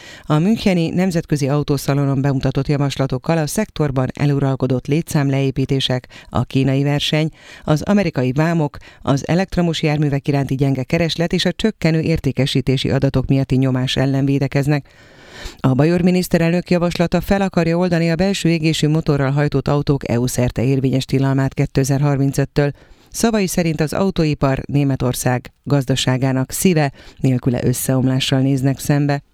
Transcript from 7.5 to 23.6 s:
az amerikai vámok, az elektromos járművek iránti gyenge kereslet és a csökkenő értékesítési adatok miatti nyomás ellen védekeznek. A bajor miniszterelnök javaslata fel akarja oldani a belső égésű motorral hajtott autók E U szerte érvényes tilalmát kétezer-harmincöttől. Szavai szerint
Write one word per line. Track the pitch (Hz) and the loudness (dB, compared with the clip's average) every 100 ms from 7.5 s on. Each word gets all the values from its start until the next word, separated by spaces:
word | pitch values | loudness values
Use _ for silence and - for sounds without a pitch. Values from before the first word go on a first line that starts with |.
| - | -10
az | - 151 | -2 0
amerikai | - 208 180 - 127 | 2 2 2 0 -2
vámok, | 127 160 170 147 - - - | 0 0 2 -2 -4 -20 -10
az | - 139 - | -2 -2 0
elektromos | 165 190 175 175 160 | 0 0 0 0 0
járművek | 160 147 147 139 - | 0 0 0 -2 0
iránti | 139 131 | 0 0
gyenge | 131 139 131 | 0 0 0
kereslet | 127 170 165 - 170 | -2 0 0 -2 -2
és | 185 | 0
a | 180 | -2
csökkenő | - 220 - 165 160 | 0 -2 0 0 2
értékesítési | 160 160 135 127 135 135 127 131 - | 0 0 0 0 0 0 0 0 0
adatok | 135 135 131 127 | 0 0 0 0
miatti | 139 135 131 | 0 2 2
nyomás | 135 127 127 - | 2 0 -2 0
ellen | 135 135 | 0 0
védekeznek. | 139 139 135 143 139 147 - - - - - - - - | 0 0 0 -2 0 0 -2 -20 -20 -20 -20 -16 -16 -2
A | 131 | 0
bajor | 127 151 175 | 2 2 4
miniszterelnök | 180 180 180 175 165 175 - | 2 2 2 2 2 0 0
javaslata | 175 170 - 170 175 | 0 0 0 0 0
fel | - 196 | 0 0
akarja | 196 180 165 170 | 0 0 0 0
oldani | 185 170 165 | 0 0 0
a | |
belső | 165 190 196 165 | 0 0 0 0
égésű | 165 160 156 151 | 0 0 0 0
motorral | 156 160 143 131 | 0 0 0 2
hajtott | 143 147 139 - | 0 0 0 0
autók | 143 143 139 - | -2 0 -2 0
E | 120 | 0
U | 123 | 0
szerte | - 123 - | 0 -2 0
érvényes | 117 135 131 131 | 0 2 2 0
tilalmát | - 131 135 135 135 | 0 0 0 0 -2
kétezer-harmincöttől. | - 139 - 135 135 147 139 139 135 139 - 143 - - - - | -2 -2 0 0 2 0 2 0 0 -2 0 0 -2 -16 -20 -16
Szavai | - 226 214 190 | -2 0 2 0
szerint | - | 0